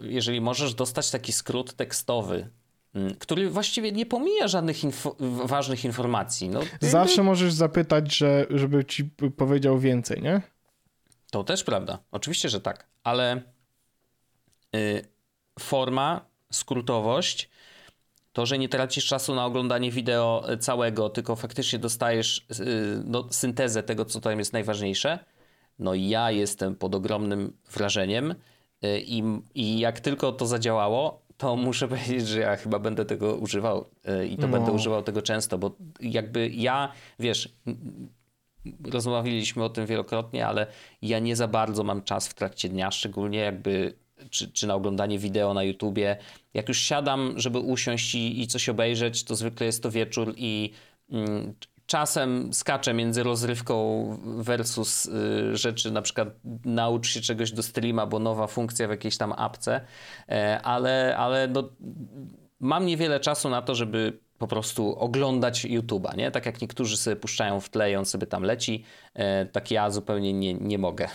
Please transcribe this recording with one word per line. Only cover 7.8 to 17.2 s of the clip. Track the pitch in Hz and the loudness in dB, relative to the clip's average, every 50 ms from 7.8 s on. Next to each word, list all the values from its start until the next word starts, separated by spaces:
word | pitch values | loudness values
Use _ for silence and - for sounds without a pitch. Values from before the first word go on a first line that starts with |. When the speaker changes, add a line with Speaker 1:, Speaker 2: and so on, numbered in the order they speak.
| 165 - 160 151 156 147 - | 4 4 4 4 4 4 2
Speaker 2:
że, | - 147 143 143 139 143 - | 4 6 6 6 6 4 4
żeby | 143 139 139 135 143 143 135 | 4 2 4 4 4 4 2
ci | - - - 143 | 2 -2 -4 -4
p-, | 151 - - 156 135 | -4 -2 0 0 0
powiedział | - - 139 135 143 143 135 135 131 131 | 2 2 2 4 4 6 6 6 4 6
więcej, | 131 131 127 123 117 - 120 - - | 6 4 4 4 2 0 -4 -2 0
nie? | 143 180 202 185 - _ _ _ _ _ _ _ _ _ _ _ _ _ _ _ - | 2 2 2 0 -2 _ _ _ _ _ _ _ _ _ _ _ _ _ _ _ -6
Speaker 1:
To | - 104 101 | -4 -4 -2
też | - 180 190 - | 0 -2 -2 0
prawda. | - 110 98 - - 98 - _ _ | 2 2 0 0 -2 -8 -10 _ _
Oczywiście, | - 101 - 143 175 - - 151 | -8 -6 -4 -2 -2 -2 0 0
że | 113 95 | -2 -2
tak, | - - 90 - - _ _ _ - | -2 -4 -6 -6 -10 _ _ _ -2
ale, | 120 120 123 127 123 123 127 123 - - _ _ _ _ _ _ _ _ _ _ _ _ _ _ _ _ _ _ _ _ _ _ _ - | 0 2 2 2 2 0 -2 -6 -12 -20 _ _ _ _ _ _ _ _ _ _ _ _ _ _ _ _ _ _ _ _ _ _ _ -2
y, | 110 107 104 104 104 104 - _ _ _ _ _ _ _ _ - - | 0 0 0 0 -2 -4 -8 _ _ _ _ _ _ _ _ -18 -12
forma, | - - 143 135 131 127 127 131 139 151 175 170 - _ _ _ _ - - | -6 0 0 2 2 2 2 2 2 0 0 -2 -6 _ _ _ _ -6 -6
skrótowość, | - - - 139 127 120 123 123 113 107 110 123 156 | -6 -4 -2 -2 -2 0 0 0 0 2 2 2 2